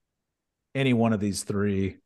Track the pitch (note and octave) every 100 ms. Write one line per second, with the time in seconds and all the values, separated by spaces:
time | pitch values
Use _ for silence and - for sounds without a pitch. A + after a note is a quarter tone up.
0 | _ _ _ _ _ _ _ C3+ C3+ A#2
1 | A2+ G#2+ G2+ F#2 - G2+ G#2 G2 F#2+ -